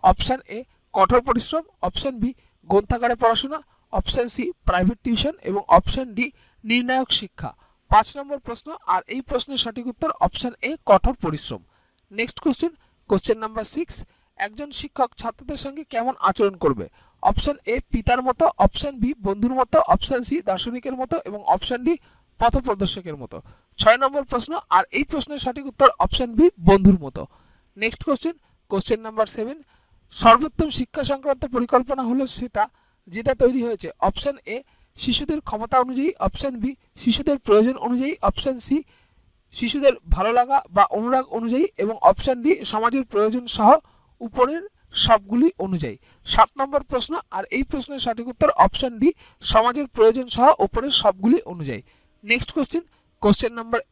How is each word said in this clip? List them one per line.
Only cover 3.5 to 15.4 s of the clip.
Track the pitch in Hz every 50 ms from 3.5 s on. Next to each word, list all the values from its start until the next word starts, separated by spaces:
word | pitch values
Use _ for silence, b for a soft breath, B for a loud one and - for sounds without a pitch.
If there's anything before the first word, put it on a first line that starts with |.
| 294 311 285 _ _ _ _ _ - 190
অপশন | - - - 269 240 240 -
সি | - 247 359 359 _ _ -
প্রাইভেট | 180 180 185 185 240 _ _
টিউশন | 254 233 220 - 285 330 - _ -
এবং | 190 202 185 - - 175
অপশন | - - - 269 262 254 208 185
ডি | 254 285 _ _ _ _ _ _ _
নির্ণায়ক | 214 233 240 247 247 254 262 262 - - -
শিক্ষা। | 220 185 _ - - 127 - _ _ _ _ _ _ _
পাঁচ | - 214 220 - - 285
নম্বর | 277 277 285 277 _ -
প্রশ্ন, | 240 - - 302 269 - _ - 180
আর | 190 - - 214
এই | 262 262 -
প্রশ্নের | 294 254 - - 277 247 -
সঠিক | 233 214 - 240 254
উত্তর | 233 _ - 311 - - - 185
অপশন | - - - 247 240 _ - 254
এ | 311 - _ -
কঠোর | 208 190 - - 262 - -
পরিশ্রম। | 165 156 147 - - 127 95 _ _ _ _ _ _ _ _ _ _
নেক্সট | 196 208 233 247 - - -
কোশ্চেন, | 320 262 - - 339 339 _ _ _ _ _ _ _
কোশ্চেন | 208 196 - - 226 220 220
নাম্বার | 220 220 220 214 - -
সিক্স, | 285 339 - - - - _ _ _ _ _ _ _ 196
একজন | 208 214 220 285 294 277 -
শিক্ষক | - 285 _ - 262 240 - -
ছাত্রদের | - 233 226 _